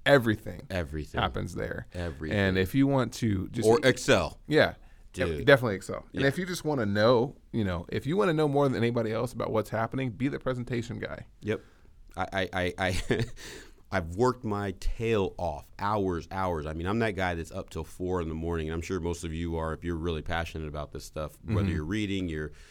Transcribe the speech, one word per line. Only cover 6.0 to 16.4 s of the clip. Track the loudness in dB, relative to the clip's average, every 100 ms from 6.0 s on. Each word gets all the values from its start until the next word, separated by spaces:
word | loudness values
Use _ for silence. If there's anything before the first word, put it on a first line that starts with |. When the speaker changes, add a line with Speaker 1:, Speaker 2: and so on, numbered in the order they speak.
| -8
Speaker 1:
And | 0
Speaker 2:
Yeah. | 0
Speaker 1:
if | 0
you | -4
just | -6
wanna | -2 0 0
know, | 4 6 6 2 -4 -8
you | -2
know, | -2 -2 -4
if | -4 -2
you | 2
wanna | 2
know | 2 2
more | 4 2
than | 4
anybody | 2 2 0
else | -2 -4
about | -4 -2
what's | -2 0
happening, | -2 -2 -2 -4
be | -2 -2
the | -2
presentation | -4 -4 -4 -4 -4 -6
guy. | -8 -10 -14 -8
Speaker 2:
Yep. | -4 -4 -6 -20 -20 -20 -12 -6
I, | -4
I, | -2 -2
I, | 0 -2 0 0 0 0
I, | 0 0 -6 -14 -16
<laughs> | -18 -20 -6
I've | -4 -2 2
worked | 2 2
my | -2 -2 -4 -2
tail | -2 0 2 2 0 -2
off, | -6 -6 -10 -6
hours, | -2 0 0 -2 -4
hours. | -4